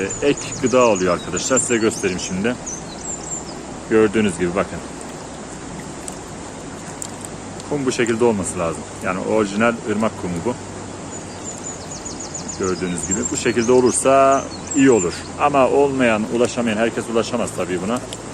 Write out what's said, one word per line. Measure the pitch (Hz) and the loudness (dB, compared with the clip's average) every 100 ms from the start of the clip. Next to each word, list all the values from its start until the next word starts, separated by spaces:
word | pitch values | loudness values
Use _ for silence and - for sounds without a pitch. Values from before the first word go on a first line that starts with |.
| 98 - | 0 0
e, | 143 | 2
ek | - - - | 2 -2 -2
gıda | 127 123 120 | 4 6 6
oluyor | 98 90 | 6 2
arkadaşlar. | 87 - 87 - 127 | 0 0 -4 0 2
Size | - 117 | 2 2
göstereyim | 110 - 98 92 | 2 2 -2 -2
şimdi. | 87 92 110 123 - - - - - - - - - - - - - | -4 -2 -2 -2 -6 -10 -10 -10 -10 -8 -8 -8 -8 -12 -12 -12 2
Gördüğünüz | 110 107 110 104 82 | 4 6 4 0 0
gibi | 87 | 0
bakın. | 92 90 85 - - - - - - - - - - - - - - - - - - - - - - - - - - - - - | 0 -2 -6 -10 -12 -12 -12 -12 -12 -12 -12 -12 -12 -12 -12 -12 -12 -12 -12 -12 -12 -12 -12 -12 -10 -10 -10 -12 -12 -12 -12 -4
Kum | 147 131 | -2 0
bu | |
şekilde | - 117 113 | 2 2 4
olması | 120 104 87 - | 4 4 0 -2
lazım. | 82 78 - - | -2 -4 -8 -6
Yani | 98 92 | -4 -2
orijinal | 104 110 104 101 117 113 107 | 2 2 2 4 2 2 -2
ırmak | 104 110 - | 0 0 -2
kumu | 90 85 | -6 -4
bu. | 107 123 - - - - - - - - - - - - - - - - - - - - | -4 -4 -8 -12 -12 -12 -12 -12 -12 -12 -12 -10 -10 -10 -10 -10 -8 -8 -8 -8 -8 -4
Gördüğünüz | 98 87 90 87 - | -2 -2 -2 -4 -2
gibi. | 220 247 | -2 -2
Bu | - | -2
şekilde | 123 113 113 | 0 2 4
olursa | 127 123 - 131 135 135 135 - - - 294 | 6 6 4 6 6 6 4 0 -8 -2 6
iyi | 269 | 6
olur. | 113 82 - - - | 6 4 -4 -8 0
Ama | 143 143 127 | 2 4 6
olmayan, | 135 143 135 123 107 110 | 6 4 4 4 4 2
ulaşamayan, | 117 120 - 120 107 | 2 2 2 0 2
herkes | 120 120 110 | 0 0 0
ulaşamaz | 113 104 120 90 - | 0 0 -2 -2 -4
tabii | 87 90 | -2 -2
buna. | 95 123 - - - | -2 -4 -6 -10 -12